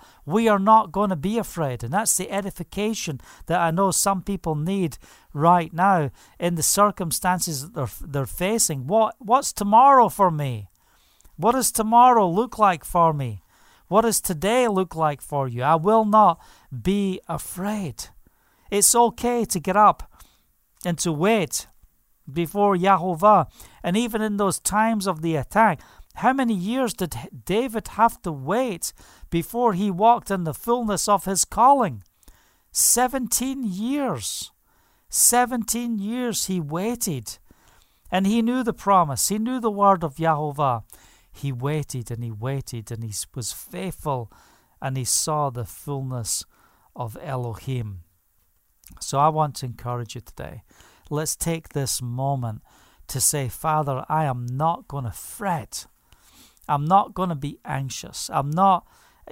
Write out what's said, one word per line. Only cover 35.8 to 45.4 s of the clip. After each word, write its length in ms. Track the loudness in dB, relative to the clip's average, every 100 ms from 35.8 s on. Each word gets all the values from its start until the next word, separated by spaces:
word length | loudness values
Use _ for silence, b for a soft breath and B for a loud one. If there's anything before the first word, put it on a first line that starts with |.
| -4 -4
years 460 | -4 -4 -4 -4 -4
he 140 | -4
waited. 800 | -4 -4 -4 -4 -4 -6 -8 -16 _ b b b b b b
And 140 | -2 0
he 160 | 2
knew 220 | 0 0
the 100 | -2
promise. 540 | -2 4 4 4 0 -2
He 100 | -2
knew 220 | -2 -2
the 100 | -2
word 340 | 4 4 4
of 120 | 0 -2
Yahovah. 680 | 0 0 -2 0 0 0 -6 B B B B
He 220 | -8 -6
waited 580 | -4 -4 -4 -6 -10 -8
and 140 | -8
he 80 | -8
waited 600 | -6 -6 -6 -6 -10 -10
and 120 | -8
he 80 | -8
s-, 160 | -10 -10 -10
was 180 | -10
faithful 800 | -12 -14 -10 -10 -8 -6 -6 -6 b b b b b
and 160 | -6 -4
he 60 |
saw 480 | -2 -2 -2 -2